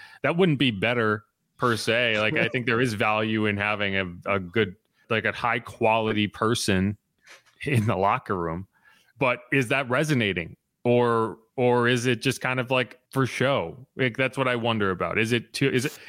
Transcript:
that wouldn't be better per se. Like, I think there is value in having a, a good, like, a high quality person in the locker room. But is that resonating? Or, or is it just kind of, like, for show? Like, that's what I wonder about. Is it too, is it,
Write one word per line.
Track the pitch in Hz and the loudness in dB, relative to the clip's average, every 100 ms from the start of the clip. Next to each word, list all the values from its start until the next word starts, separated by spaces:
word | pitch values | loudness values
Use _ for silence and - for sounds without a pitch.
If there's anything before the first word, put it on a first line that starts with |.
| - - | -20 -6
that | 135 170 | -2 2
wouldn't | 185 135 | 2 4
be | 135 | 0
better | 104 110 123 110 107 - _ _ - | 0 0 0 0 -2 -6 _ _ -4
per | 123 110 | 0 0
se. | - 113 120 107 | 0 2 2 2
Like, | 107 - | 0 0
I | 113 | 0
think | 131 | -2
there | 120 117 | 0 0
is | 127 | 0
value | 107 110 107 110 110 | 0 0 0 0 0
in | 107 101 | 0 0
having | 104 104 101 98 | -2 0 -2 -2
a, | 92 87 95 98 | -4 -6 -2 -2
a | |
good, | 90 101 104 90 _ _ - | -2 0 0 -2 _ _ -4
like, | 113 107 | -2 -2
a | |
high | - 120 120 | -2 -2 -2
quality | - - 113 113 110 104 104 | -6 -2 2 2 0 0 -2
person | - 110 117 - 95 98 107 _ _ - - _ - | 0 -2 0 0 2 0 -2 _ _ -20 -20 _ -12
in | 147 131 107 | -2 0 0
the | 92 | 0
locker | 98 123 - 98 | 2 0 -2 -4
room. | 85 82 95 _ _ _ _ - | -4 -6 -10 _ _ _ _ -4
But | 131 123 - | -2 -2 -2
is | 139 117 | -2 0
that | 135 131 | -2 0
resonating? | 123 156 135 107 90 80 - _ _ | 0 2 2 2 0 -6 -10 _ _
Or, | 120 120 120 117 110 - _ - | 2 4 4 2 0 -6 _ -2
or | 123 123 120 | 2 4 4
is | 123 123 | 2 0
it | 117 | 0
just | 135 123 | -2 -2
kind | 131 127 | -4 -4
of, | 123 | -2
like, | 131 117 - _ | -2 -2 -8 _
for | 139 123 | -2 0
show? | - 127 131 85 80 127 - | 0 0 0 -2 -8 -12 -4
Like, | 127 110 | -2 0
that's | 131 - | -2 0
what | 131 | 0
I | 123 | 0
wonder | 117 113 101 | 0 0 0
about. | 90 87 90 | 0 -2 0
Is | 113 | 0
it | 120 - | 0 -2
too, | - 143 | -2 0
is | 131 | 0
it, | 139 - | -2 -8